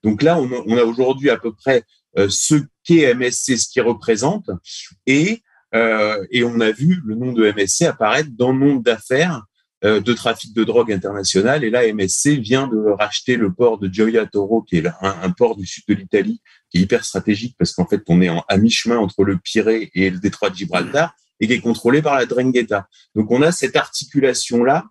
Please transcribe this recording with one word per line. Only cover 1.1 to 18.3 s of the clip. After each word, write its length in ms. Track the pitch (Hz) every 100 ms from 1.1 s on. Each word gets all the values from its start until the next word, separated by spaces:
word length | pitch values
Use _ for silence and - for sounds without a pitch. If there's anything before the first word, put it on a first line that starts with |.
| 135 139
à 80 | 113
peu 160 | 117
près, 300 | 110 - 127 - _ _ -
euh, 100 | 101
ce 260 | - - 151 147 _
qu'est 180 | - 165
M 200 | 139 120
S 200 | 123 -
C, 160 | - 120
ce 120 | -
qu'il 120 | -
représente, 680 | 113 113 - 110 127 208 - 90 - - - _ -
et, 360 | 135 175 226 _ _ _
euh, 520 | 113 113 110 107 104 92
et 120 | 123
on 160 | 120 117
a 120 | 110
vu 280 | 110 147 185 120
le 100 | 110
nom 160 | 127
de 140 | 117 107
M 140 | 104
S 180 | 98 -
C 80 | 160
apparaître 440 | 143 107 123 156
dans 180 | 113 123
le 60 | 131
monde 260 | 139 139
d'affaires, 600 | 120 110 - 131 175 143 101 _ _ _ 104
euh, 160 | 107
de 120 | 98
trafic 400 | 117 120 113 -
de 120 | 113 110
drogue 260 | 117 113
international. 720 | 101 98 101 98 95 107 147
Et 60 | 120
là, 160 | 120 117
M 160 | 107
S 140 | 95 -
C 200 | 143 147
vient 320 | 104 131 135
de 100 | 110 107 98
racheter 380 | 104 - - 123
le 160 | 104
port 240 | 90 120 107
de 100 | 98
Gioia 380 | 92 110 113 107
Tauro, 360 | 101 101 113
qui 160 | - 87
est 80 | 78
un, 80 | 82
un 280 | 95 90 92
port 260 | 90 120 110
du 100 | 95
sud 180 | - -
de 60 |
l'Italie, 480 | 208 - 214 104 233 _ _ _
qui 100 | -
est 20 |
hyper 240 | 95 117 -
stratégique 500 | 98 104 101 120 _
parce 140 | 87
qu'en 160 | - 90
fait, 140 | 101 -
on 140 | 87
est 80 |
en, 140 | 90